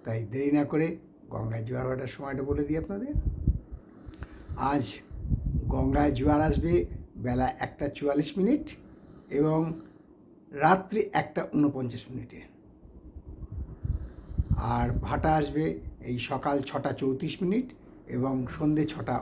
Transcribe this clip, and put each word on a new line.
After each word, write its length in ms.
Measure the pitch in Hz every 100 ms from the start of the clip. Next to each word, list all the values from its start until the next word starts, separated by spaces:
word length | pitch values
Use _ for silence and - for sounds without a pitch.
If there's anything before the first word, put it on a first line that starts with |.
তাই 180 | - 113 101
দেরি 260 | 127 143
না 100 | 147 143
করে 220 | 156 165 - - - -
গঙ্গায় 360 | - 113 113 113
জোয়ার 220 | 123 127
ভাটার 240 | 131 131
সময়টা 300 | - 139 135
বলে 200 | 135 143
দিই 140 | 147 156
আপনাদের। 360 | 156 196 262 302 - - - - - - - - - - - - - - 131
আজ 140 | 143 120 - - - - - - - 123
গঙ্গায় 460 | 135 131 143 147 123
জোয়ার 260 | 143 147
আসবে 320 | 156 143 165 175 - - - -
বেলা 300 | 117 123 127 -
একটা 260 | 131 - 147
চুয়াল্লিশ 400 | - 143 139 151 202
মিনিট 300 | 190 294 - - - - - - -
এবং 300 | 139 156 156 165 160 - - - - - - -
রাত্রি 500 | 143 156 185 - 214 -
একটা 280 | 156 151 - -
ঊনপঞ্চাশ 520 | 151 147 131 123 113 -
মিনিটে, 320 | 123 - - - - - - - - - - - - - - - - - - - - - - - - 117
আর 160 | 120 123 117
ভাটা 320 | - 147 160 156
আসবে 280 | 143 143 160 160 - -
এই 160 | 120 123
সকাল 360 | - 135 147 143
ছটা 280 | 139 143 139
চৌত্রিশ 400 | - 135 135 156 -
মিনিট 280 | 180 220 254 - - - -
এবং 260 | 123 131 131 123
সন্ধে 320 | - 151 151 147
ছটা 300 | - 117 120